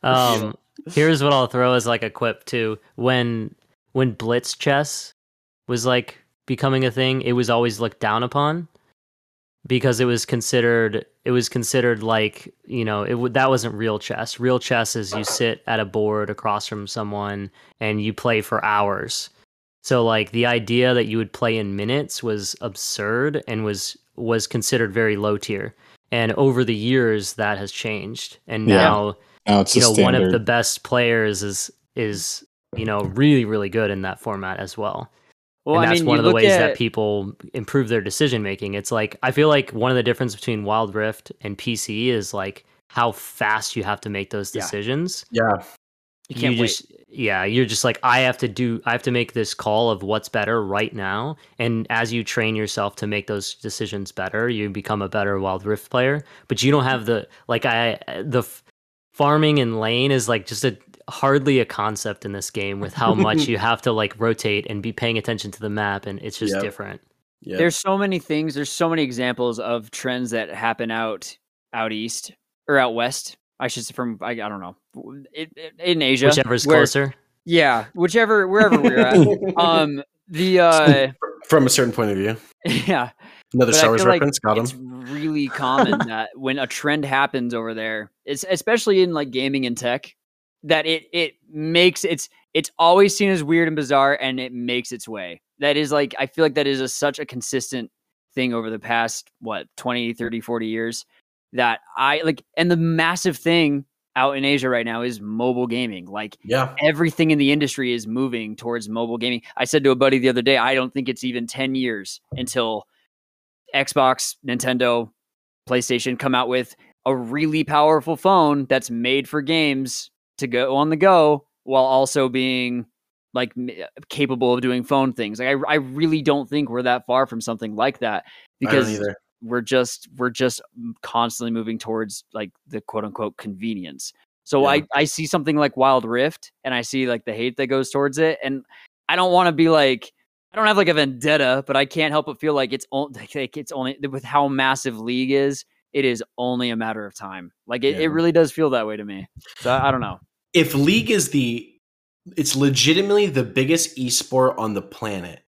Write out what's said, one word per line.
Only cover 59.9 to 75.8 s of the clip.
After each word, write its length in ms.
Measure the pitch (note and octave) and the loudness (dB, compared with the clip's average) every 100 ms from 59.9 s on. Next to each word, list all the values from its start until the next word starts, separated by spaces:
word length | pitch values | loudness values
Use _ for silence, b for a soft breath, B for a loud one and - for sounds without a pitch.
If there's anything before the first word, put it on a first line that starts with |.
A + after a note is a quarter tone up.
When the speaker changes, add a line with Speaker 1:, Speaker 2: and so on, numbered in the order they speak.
| A#2+ C3+ | 0 2
Speaker 1:
is, 180 | C3+ A2 | 2 2
like, 180 | A2+ F#2+ | -2 -2
just 180 | G2 | -2
a, 120 | C3 - _ - - | -2 -4 _ -20 -16
hardly 500 | - C3+ C#3+ C3+ C3+ | -2 2 4 4 2
a 60 | A2+ | 2
concept 580 | - G#2+ G#2 A2+ G2+ | -2 -4 -4 -8 -8
in 80 | G#2 | -8
this 180 | G2+ - | -10 -8
game 300 | - G2 G2 | -6 -6 -6
with 140 | G2+ | -8
how 180 | - A#2 | -2 2
much 320 | A2 G#2+ A2 C#3 | 2 2 2 2
Speaker 4:
<laughs> 20 | |
Speaker 1:
you 100 | A2 | 0
have 240 | A2 A#2 | 0 0
to, 100 | - | 0
like, 260 | A2 G#2 A2 | 0 -2 -2
rotate 480 | A2+ A2+ A2 G#2 - | -2 0 0 -2 -4
and 120 | G#2 | -8
be 100 | A2 | -6
paying 260 | - A#2 A2+ | -4 -2 -2
attention 320 | G#2 A2 G#2 | -2 -6 -6
to 100 | - | -10
the 80 | G#2+ | -8
map, 380 | G#2 G#2 G2 G2+ | -4 -2 -4 -6
and 120 | G2 | -12
it's 180 | G#2+ - | -12 -6
just 160 | G#2+ | -4
Speaker 4:
Yep. 80 | G2 | -2
Speaker 1:
different. 380 | G#2 - G2+ - _ _ _ _ | -4 -8 -14 -14 _ _ _ _
Speaker 4:
Yep. 160 | - F#2 | -10 0
Speaker 2:
There's 180 | E3+ E3 | 0 0
so 220 | G3 G3 | -2 0
many 200 | G3+ F#3 | 0 -4
things, 360 | - D3+ D#3 | -2 -2 -2
there's 160 | C#3 C#3+ | -4 -8
so 160 | - E3 | -2 0
many 140 | E3 | 0
examples 560 | C#3 A#2+ B2+ B2 B2 A2+ | -2 -2 -2 0 -2 -4
of 320 | A2 A#2+ A2 | -4 -6 -6
trends 400 | - C3 B2 B2 | -8 -6 -4 -4
that 180 | A2+ G2+ | -4 -6
happen 420 | G2 A2+ A2+ A#2 | -4 -4 -2 -4
out, 460 | A2+ A2+ G2+ - - _ _ _ | -4 -4 -6 -12 -20 _ _ _
out 180 | A#2+ A2 | -6 -4
east, 400 | G#2+ A2+ - - - _ _ - | -4 -6 -8 -12 -20 _ _ 0
or 120 | C#3 | 2
out 160 | B2+ | 4
west, 420 | A2+ A#2+ C3+ - - _ _ | 2 -2 -4 -12 -18 _ _
I 80 | B2+ | -8
should 160 | B2+ | -6
say, 80 | A#2 | -10
from, 260 | - B2 G#2+ | -8 -8 -6
I, 80 | - | -8
I 40 | |
don't 260 | A#2 G#2+ G#2 | -8 -8 -10
know. 140 | F2+ F#2+ _ - - C#3 C3+ | -12 -18 _ -20 -18 -18 -18
It, 200 | D3+ D#3+ - | -14 -14 -14
it, 180 | D#3+ | -20
in 220 | _ | _